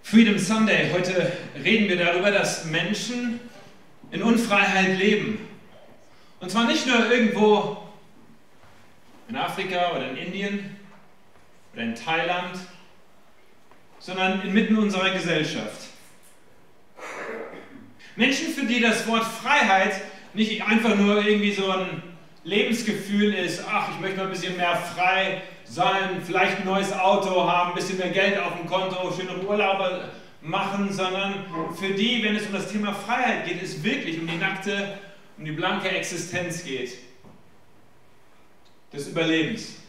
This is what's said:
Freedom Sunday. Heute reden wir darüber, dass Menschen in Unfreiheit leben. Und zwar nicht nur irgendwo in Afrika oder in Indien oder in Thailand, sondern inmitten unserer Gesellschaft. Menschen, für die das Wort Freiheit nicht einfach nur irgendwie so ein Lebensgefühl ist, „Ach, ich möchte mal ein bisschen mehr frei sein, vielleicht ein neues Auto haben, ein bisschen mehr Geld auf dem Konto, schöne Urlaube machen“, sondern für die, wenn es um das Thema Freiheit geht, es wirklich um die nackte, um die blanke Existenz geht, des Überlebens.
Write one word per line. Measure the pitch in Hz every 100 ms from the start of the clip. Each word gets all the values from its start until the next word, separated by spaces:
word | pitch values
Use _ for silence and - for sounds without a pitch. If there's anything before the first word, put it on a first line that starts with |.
| -
Freedom | 220 220 196
Sunday. | - 220 214 165 147
Heute | 180 185 185 139 - - -
reden | 165 220 196
wir | 175
darüber, | 170 180 208
dass | 196 - -
Menschen | 165 160 185 202 - 247 240 240 - - - - - - -
in | 170
Unfreiheit | 220 220 - 202 196 190 190 190
leben. | 208 214 - 107 - - - - - - - - - -
Und | 180
zwar | 214
nicht | 240 320 262
nur | 233 220
irgendwo | 240 214 196 214 208 - - - - - - - - - - - - - - - - -
in | 143
Afrika | - 196 185 180 175
oder | 165 127
in | -
Indien | 180 190 202 202 - - - - - - - - - - -
oder | 117
in | 113
Thailand, | - - 165 175 180 185 185 - - - - - - - - - - - - - -
sondern | - 190 190 202
inmitten | 190 208 190 220
unserer | 202 185 185
Gesellschaft. | 185 165 156 151 117 107 - - - - - - - - - - - - - - - - 113 - - - - - - - -
Menschen, | 262 269 -
für | -
die | 220 240
das | 233 202 220
Wort | 226
Freiheit | - - 240 285 220 190 196 - - - -
nicht | 202 220 220
einfach | 214 220 220 202
nur | 202 208
irgendwie | 208 208 208
so | 190 190
ein | 190 180 160 - - - -
Lebensgefühl | 165 208 247 220 214 - 196 202 208
ist, | 185 175 160 196
„Ach, | 208 -
ich | 151
möchte | 185 190
mal |
ein | 190
bisschen | 170 180 175
mehr | 180
frei | - - - 180 190 190 175 - -
sein, | - 117 - 190 185 165
vielleicht | - 180 196 196
ein |
neues | 185 196 190
Auto | 185 190 196 185 180 170
haben, | 175 175
ein |
bisschen | 185 185 185
mehr | 180
Geld | 190 196 196
auf | 202 180
dem | 165
Konto, | 185 190 185 175
schöne | 160 180 180 196
Urlaube | 208 196 196 185 180 - - - -
machen“, | 151 190 196 202 196
sondern | - 185 190 196 196 175 160 160 -
für | 190
die, | 196 226 240
wenn | 208 208
es | -
um |
das | 196 -
Thema | 208 202
Freiheit | 196 - 254 240 196 175
geht, | 170
es | 156 147
wirklich | 190 277 170 160
um | 165
die | 170
nackte, | 190 - 202 202 196 - - - - -
um |
die | 151
blanke | 151 185 - 185
Existenz | 165 165 175 - 180 170 156
geht, | 135 127 120 - - - - - - - - - - - - - - - - - - - -
des | - 190
Überlebens. | 165 160 160 147 107 - -